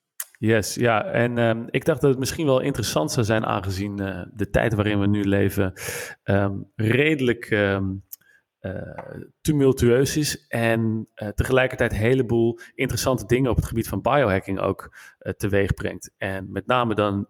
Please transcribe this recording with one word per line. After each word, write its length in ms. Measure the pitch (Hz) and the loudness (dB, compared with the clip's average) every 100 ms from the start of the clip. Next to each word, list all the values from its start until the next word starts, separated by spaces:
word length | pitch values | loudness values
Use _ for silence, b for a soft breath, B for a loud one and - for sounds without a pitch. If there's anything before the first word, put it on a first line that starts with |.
| _ - - _ | _ -16 -16 _
Yes, 360 | 110 113 98 - | 0 2 0 0
ja. 300 | 120 110 - | 2 2 0
En, 320 | 120 120 120 | 0 0 2
ehm, 260 | 117 113 117 | 2 0 -2
ik 160 | 127 - | -2 -2
dacht 160 | 147 | 2
dat 80 | 143 | 2
het 100 | 127 | 2
misschien 260 | 127 - 156 | -2 -2 2
wel 140 | 131 | 2
interessant 520 | 139 135 110 - 156 | 2 -2 -2 -2 0
zou 140 | 135 107 | 0 0
zijn, 200 | 110 - | 0 0
aangezien, 540 | 107 95 92 101 101 | -2 -4 -4 -6 -4
eh, 220 | 95 92 90 | -6 -6 -10
de 160 | - 98 | -6 -2
tijd 240 | - 117 | 0 2
waarin 260 | 104 104 104 | 2 2 2
we 80 | 101 | 2
nu 160 | 104 | 2
leven, 500 | 101 98 98 101 95 B B B B B | 2 2 2 2 -2 B B B B B
ehm, 300 | - 101 98 98 98 - | 0 2 2 -2 -8 -4
redelijk, 720 | 110 120 147 156 127 117 - | 0 2 2 2 2 0 0
ehm, 400 | 107 101 98 95 95 - - b b _ _ | 2 2 2 -2 -6 -10 -20 b b _ _
eh, 240 | - 95 - - - - - _ | -10 -8 -10 -12 -14 -14 -16 _
tumultueus 760 | - 151 135 127 120 120 139 156 | -2 4 4 4 4 4 2 0
is 280 | 147 - _ | -2 -4 _
en, 600 | 120 117 113 113 110 110 | -2 0 2 0 -2 -6
eh, 140 | - 107 | -10 -6
tegelijkertijd 640 | - 113 131 127 - 120 | -4 0 2 2 0 -2
een 60 | 104 | 0
heleboel 600 | 110 131 117 117 117 117 B - | 2 2 2 2 2 -2 B -6
interessante 500 | 135 120 - 123 104 | -4 -2 0 -2 0
dingen 240 | 120 135 | 2 2
op 40 | 104 | 0
het 100 | - | -2
gebied 220 | 117 110 | -4 -4
van 140 | 101 | -4
biohacking 580 | 113 139 120 95 95 95 | 0 2 4 2 0 -2
ook, 360 | 98 95 - B B B | -2 -4 -8 B B B
eh, 120 | - | -10
teweeg 400 | 95 101 98 98 | -6 0 2 2
brengt. 380 | - 95 90 - _ | 0 -4 -8 -14 _
En 340 | 104 95 98 | -6 -6 -6
met 160 | 98 98 | -8 0
name 280 | 123 120 104 | 0 2 0
dan 320 | 104 98 | 0 0